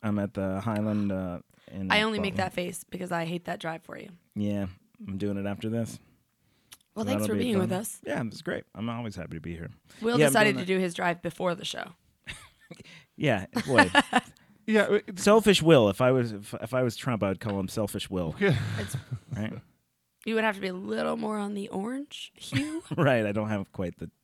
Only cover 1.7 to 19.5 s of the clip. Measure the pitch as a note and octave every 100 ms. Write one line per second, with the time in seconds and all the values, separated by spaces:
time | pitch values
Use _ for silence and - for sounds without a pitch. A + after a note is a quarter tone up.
1.7 | - - G#3 A3 G#3 F#3+ F#3 F#3 - F3+
2.7 | F3+ - F#3 F3+ E3+ E3 F3 F3 F3 E3
3.7 | E3 - - G3 F3 _ G#2 G#2 G2+ F#2+
4.7 | F#2 _ - G2+ G2 G2+ G2 G2+ G2+ A2+
5.7 | A#2 A2+ - _ _ _ _ _ _ _
6.7 | - _ G#3 A#3+ C4 G#3+ G3+ B3 G3 F3+
7.7 | F#3 A3+ - - D4 A2+ - - - -
8.7 | - A#2 A#2 A2+ F#2+ E2 D#2+ D#2+ E2 E2+
9.7 | - _ - A3+ A#3+ C#3+ G#3+ G#3+ G3 F3+
10.7 | F#3 F#3 E3+ F3+ E3+ E3+ - F3+ E3+ -
11.7 | - - - _ _ - - - _ -
12.7 | - - - _ - D3 G2+ F#2+ A#3+ C#3+
13.7 | C3+ F#3 C#4 - B3 - - _ _ -
14.7 | G#3+ - G#3 - F3+ G3+ G#3+ G#3 F#3 D#3
15.7 | C#3+ G#2 F#2+ B2+ C3 A#2 G2+ G#2 - G#2+
16.7 | B2+ B2 - C3 A2 G2 F#2 A2 G2 F#2
17.7 | A2+ G#2 G2+ - F#2 - - G3 G#2 G#2+
18.7 | G#2+ G2 C3+ - A#2+ - G#2 A2